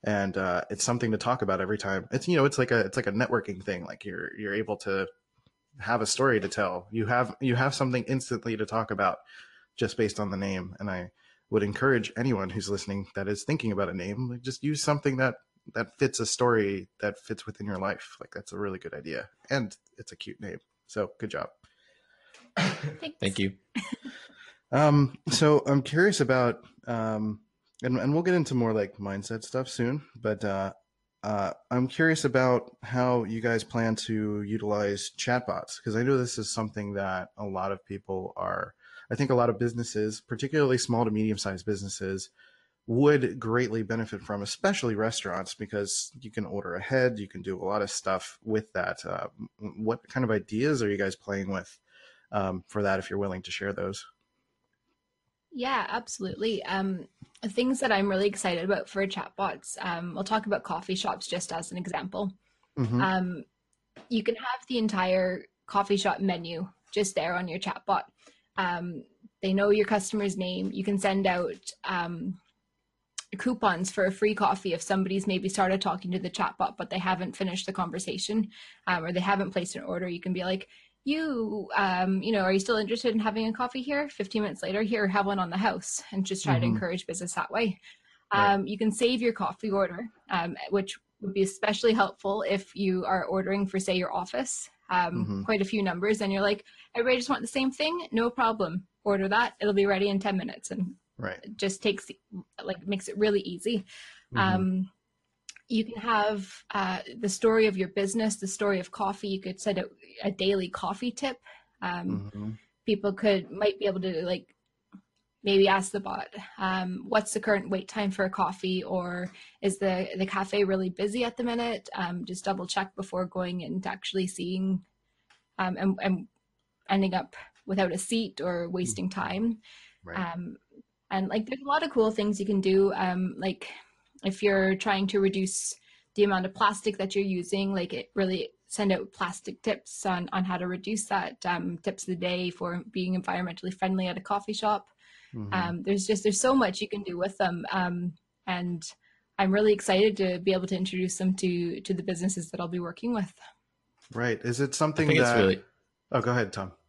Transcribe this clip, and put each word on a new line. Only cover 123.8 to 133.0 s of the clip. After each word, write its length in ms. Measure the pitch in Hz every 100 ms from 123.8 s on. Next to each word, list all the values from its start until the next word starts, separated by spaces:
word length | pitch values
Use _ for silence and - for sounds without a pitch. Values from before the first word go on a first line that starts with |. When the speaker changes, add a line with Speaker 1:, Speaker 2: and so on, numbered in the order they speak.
| 190
Speaker 2:
actually 400 | 190 - 190 185
seeing, 560 | - 175 185 190 185 - _ _ _ _ _ _ -
um, 180 | 185 185
and, 220 | 190 190
and 280 | 196 185 - _ _ _ _ _ -
ending 260 | 196 190
up 200 | 180 - - - _ -
without 240 | 190 185
a 80 | 175
seat 420 | - 226 220 -
or 280 | 170 175 170
wasting 400 | 180 180 - 185
Speaker 1:
Mm-hmm. 120 | 190
Speaker 2:
time. 380 | 175 185 233 220 - - - _
Speaker 1:
Right. 280 | 170 175 175
Speaker 2:
Um, 260 | 170 175 - _ - _ _ _
and, 180 | 190 190
like, 180 | 220 220
there's 160 | 262
a 40 | 277
lot 140 | 302
of 80 | 320
cool 200 | 254 220
things 280 | 220 208 202
you 60 |
can 160 | 202 196
do. 320 | 190 190 196
Um, 420 | 190